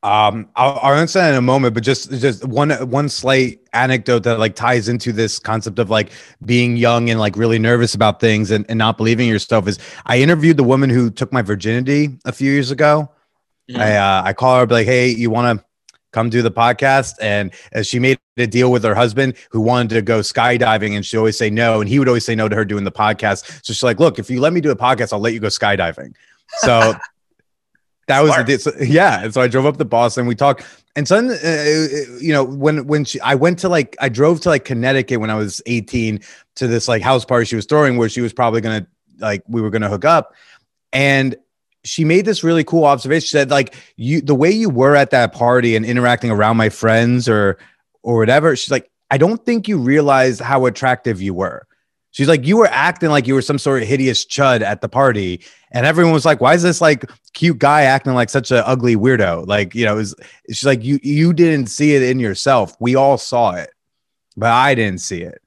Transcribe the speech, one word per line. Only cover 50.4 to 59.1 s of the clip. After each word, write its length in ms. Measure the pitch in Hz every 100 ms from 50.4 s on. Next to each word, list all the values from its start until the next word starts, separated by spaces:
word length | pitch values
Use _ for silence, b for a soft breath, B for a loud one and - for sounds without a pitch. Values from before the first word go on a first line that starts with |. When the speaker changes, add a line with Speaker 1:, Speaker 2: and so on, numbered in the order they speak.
Speaker 1:
how 260 | 120 135 127
attractive 560 | - 131 123 120 95
you 100 | 98
were." 340 | 90 92 62 _ _ _ _ _
She's 180 | - 139
like, 160 | 160
"You 120 | 127 214
were 80 | 220
acting 420 | 127 160 175 165
like 180 | 147 120
you 60 |
were 60 | 135
some 160 | 120 -
sort 220 | - 135
of 60 | 110
hideous 380 | 135 131 113 -
chud 340 | - 139 123
at 180 | 101 104
the 60 | -
party." 500 | 127 139 107 95 87 b b b
And 140 | 120 135
everyone 260 | 160 170
was 140 | 160 151
like, 140 | 143
"Why 100 | 123
is 100 | 170
this, 200 | 175 160
like, 240 | 165 143 - B _
cute 260 | - 165 131
guy 240 | 143 151
acting 300 | 135 135 -
like 160 | 127 117
such 220 | 139 117
an 120 | 123 110
ugly 280 | 131 123 113
weirdo?" 500 | 117